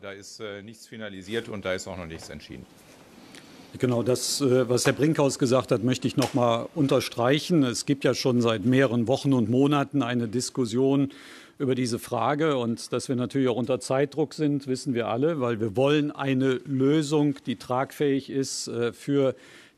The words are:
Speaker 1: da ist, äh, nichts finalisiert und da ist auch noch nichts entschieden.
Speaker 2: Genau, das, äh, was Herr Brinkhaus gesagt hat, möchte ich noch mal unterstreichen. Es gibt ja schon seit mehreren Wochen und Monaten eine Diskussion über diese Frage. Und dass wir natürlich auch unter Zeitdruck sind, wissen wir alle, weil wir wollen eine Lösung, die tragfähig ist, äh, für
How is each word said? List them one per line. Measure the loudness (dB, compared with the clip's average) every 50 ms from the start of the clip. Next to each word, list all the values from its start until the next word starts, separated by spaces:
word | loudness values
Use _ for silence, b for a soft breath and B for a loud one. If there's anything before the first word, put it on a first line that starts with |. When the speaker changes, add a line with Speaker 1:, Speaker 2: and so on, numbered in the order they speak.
Speaker 1:
da | -14 -14
ist, | -14 -14 -16 -18 -14 -12
äh, | -12 -10 -10 -12
nichts | -14 -16 -18 -20 -20 -18
finalisiert | -14 -12 -12 -12 -12 -12 -10 -6 -4 -4 -4 -6
und | -10 -6 -4
da | -2 -4
ist | -4 -4
auch | -8 -10
noch | -10 -10
nichts | -10 -12 -14 -14 -14
entschieden. | -16 -16 -14 -16 -16 -16 -16 -20 -20 -20 -20 -20 -20 -20 -20 -20 -20 -20 B B B B B B B B B -18 -4 -2
Speaker 2:
Genau, | 0 0 0 0
das, | 2 0 0 0 -2 -4 -2 0
äh, | 2 4 4 4 4 2
was | 2 2 4
Herr | 2 2
Brinkhaus | 4 2 2 2 2 2 0 2 0
gesagt | 2 2 4 2 2 2
hat, | 0 0 2
möchte | 0 0 0 -2 -2
ich | 0
noch | 0 0 0 2
mal | 2 4 4 2 2 -2 -4 -2
unterstreichen. | 0 2 2 2 2 0 -2 -2 0 2 2 2 2 2 2 2 4
Es | 4 2 0 -2 -2
gibt | -2 -2 0
ja | 2 0 0
schon | 2 0 2 2 4
seit | 2 2 2 2 2
mehreren | 2 4 4 4 4 2 0 2
Wochen | 0 0 0 2 2
und | 2 2 2 2
Monaten | 2 4 4 4 4 2 0 0 0 0
eine | 0 0 0 -2 -2
Diskussion | -2 -2 -4 -4 -4 -4 -4 -2 -2 0 2 2 4 4 2 0 0 B B B B B B B B B -4
über | -2 -2 0
diese | 0 0 -2 -4 -6
Frage. | -6 -6 -4 -2 0 0 0 0 0 0 0
Und | 0 0 -2 -4 -6 -6 -6
dass | -6 -4 -2 -2
wir | -2
natürlich | -2 -2 -2 0 0 2 2
auch | 2
unter | 0 0 -2 -2 -2
Zeitdruck | -2 -2 0 0 0 0 0 -2 -4 -4 -2
sind, | -2 -2 0 0 -2 -2
wissen | -4 -6 -4 -4 -2
wir | -2 -2 -2
alle, | -2 -2 0 0 0 0 0
weil | 0 -2 0 -2
wir | -2 -2 0
wollen | 2 2 4 4 2 0 -2
eine | -4 -4 -2 -2 0 2 2 2 0 0 -2
Lösung, | -4 -2 2 2 4 4 2 2 2 2 2 2 2 0 -2 -6
die | -8 -8
tragfähig | -8 -4 -2 -2 -2 -2 -4 -4 -2 0 0 0 -2 -2 -4
ist, | -4 -4 -4 -4 -6 -8 -8
äh, | -6 -4 -2 -2 -2
für | -4 -6 -4 0 2 2 2 2 0 B B B B B B B B